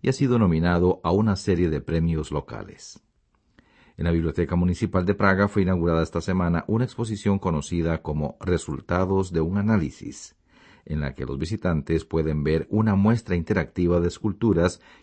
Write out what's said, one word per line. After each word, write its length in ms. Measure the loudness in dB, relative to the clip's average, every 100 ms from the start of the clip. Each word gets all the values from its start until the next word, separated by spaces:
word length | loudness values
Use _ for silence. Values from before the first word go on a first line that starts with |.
y 80 | -4
ha 60 |
sido 240 | 0 2 4
nominado 600 | 4 4 2 4 2 2
a 60 | 0
una 260 | 2 2 0
serie 320 | 0 0 2
de 140 | -2
premios 480 | -2 0 0 -2 -4
locales. 720 | -6 -8 -12 -14 -18 -20 -20 _ _ _ _ _ _ _ _ _ -6
En 60 |
la 80 | 0
Biblioteca 440 | 0 0 -2 0 0
Municipal 480 | 0 0 -2 0
de 80 | 0
Praga 340 | 2 4 4 2
fue 140 | 2
inaugurada 420 | 0 2 2 2
esta 200 | 0 -2
semana 420 | -2 0 0 0 0
una 180 | -2 -2
exposición 520 | -4 -6 -4 0 0
conocida 640 | 0 -2 -2 -2 0 -2
como 380 | -4 -4 -4 -6
Resultados 880 | -2 -2 -2 -8 -4 -2 0 0 0
de 120 | -2
un 160 | -2 0
análisis, 760 | 0 0 0 -6 -16 -16 -20 _ _ _ -20 -18 -8
en 100 | -6
la 140 | -4
que 120 | -6 -8
los 100 | -6
visitantes 680 | -6 -4 -2 -2 0 -2 -2
pueden 360 | -2 0 0
ver 240 | 0 0 0
una 240 | 0 2
muestra 420 | 4 4 2 0 -4
interactiva 640 | 0 -2 -2 0 2 2
de 80 | 0
esculturas 720 | -2 -6 -2 2 4 2 0 -16 -20